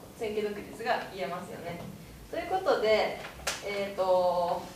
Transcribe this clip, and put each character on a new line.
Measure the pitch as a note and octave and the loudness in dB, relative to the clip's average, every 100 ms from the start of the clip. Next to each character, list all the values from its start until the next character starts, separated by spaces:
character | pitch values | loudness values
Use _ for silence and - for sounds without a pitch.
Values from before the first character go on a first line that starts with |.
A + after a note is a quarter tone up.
| - - | -16 -6
線 | A3 | -2
形 | G#3+ | 0
独 | G#3 G3+ | -2 -4
立 | - - | -8 -6
が | A#3 A3 - | 0 0 -2
言 | F#3+ E3+ | -6 -4
え | |
ま | F3+ - | -4 -6
す | |
よ | - | -8
ね。 | E3+ F3 - - - - - | -8 -8 -10 -12 -14 -16 -6
と | D#4 | -6
い | F4 | 0
う | |
こ | F#4+ | 2
と | F#4+ A#3 | 4 4
で、 | G#3+ G#3+ - - - - - - G3 | 6 6 4 -2 -10 -6 -6 -4 -4
え | G3+ G3 | -4 -4
ー | F#3+ | 0
と | F#3 F3+ F3+ F3 E3+ F3 - | 6 6 6 4 2 0 -4